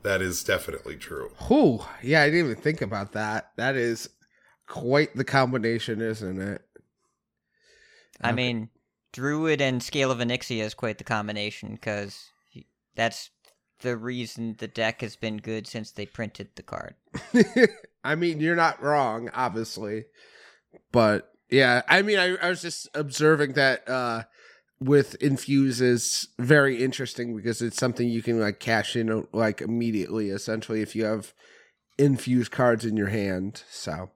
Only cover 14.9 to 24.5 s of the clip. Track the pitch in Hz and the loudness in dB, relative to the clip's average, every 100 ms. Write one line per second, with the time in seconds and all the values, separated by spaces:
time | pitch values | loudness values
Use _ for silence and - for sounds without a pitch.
14.9 | - 117 - 113 107 110 110 95 117 107 | -2 -10 -8 -8 -8 -8 -8 -8 -12 -12
15.9 | - 101 - 107 - 101 - - - - | -12 -14 -10 -10 -10 -18 -18 -14 -12 -12
16.9 | - _ - - 247 - - 233 - - | -16 _ -14 2 6 6 6 4 2 -20
17.9 | _ 131 156 175 151 156 170 165 - 139 | _ -4 -2 -2 0 0 4 2 2 0
18.9 | 147 127 110 117 120 127 110 110 - 104 | 2 2 -2 -6 -4 -4 -4 -8 -8 -8
19.9 | 107 107 _ - - - _ _ - _ | -8 -10 _ -20 -20 -20 _ _ -20 _
20.9 | 120 110 104 - _ _ 127 131 123 - | 4 4 4 -2 _ _ 4 6 4 4
21.9 | 180 202 202 180 180 175 180 170 - - | 4 4 2 2 2 0 -2 -6 -10 -10
22.9 | - 147 127 151 156 147 135 135 123 - | -6 -6 4 4 6 4 4 4 2 -2
23.9 | 127 120 113 110 _ - | -2 0 -4 -8 _ -20